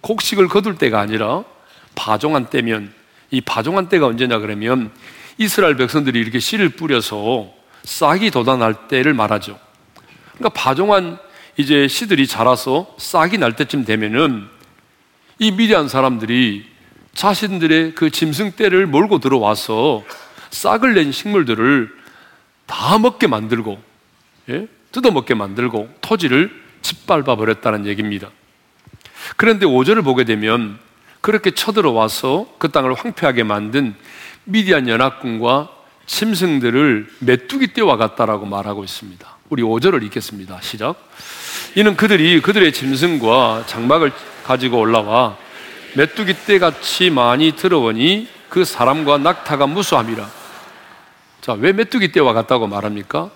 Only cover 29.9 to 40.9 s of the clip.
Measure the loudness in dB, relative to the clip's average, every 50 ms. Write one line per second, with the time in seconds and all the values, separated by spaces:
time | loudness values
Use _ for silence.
29.9 | 2 2 2 2 2 2 2 0 0 -2 0 0 0 0 -2 -6 -10 -16 _ _
30.9 | _ _ _ _ _ _ -2 0 0 2 0 -2 -2 -2 -6 -2 0 0 2 2
31.9 | 2 2 0 0 -2 -4 -2 -2 -2 -2 -4 -6 -10 _ -6 -2 0 0 0 0
32.9 | -2 -4 -6 -10 -8 -2 -2 0 0 0 0 0 -2 -4 -4 -2 -2 -2 -2 -2
33.9 | -4 -10 -20 -20 -20 -20 -20 -20 -20 _ _ -2 -2 0 2 4 2 2 2 2
34.9 | 2 2 2 0 0 -4 -8 -6 -6 -2 0 2 2 2 0 -4 -14 -20 -20 _
35.9 | _ _ _ -10 -6 -4 -2 -2 0 0 0 0 0 0 0 2 2 4 4 4
36.9 | 2 0 -2 -8 -14 -4 2 2 2 2 0 -6 -4 -2 -2 -2 0 0 2 2
37.9 | 4 2 2 -2 0 -2 0 0 0 -4 -4 -6 -8 -6 -6 -6 -8 -8 -10 -12
38.9 | -12 -14 -16 -18 -20 -20 -20 -20 -20 _ _ _ -4 -2 0 0 0 2 2 2
39.9 | 2 0 -2 -4 -8 -10 -10 -10 -14 -14 -16 -16 -16 -14 -12 -12 -10 -6 -6 -6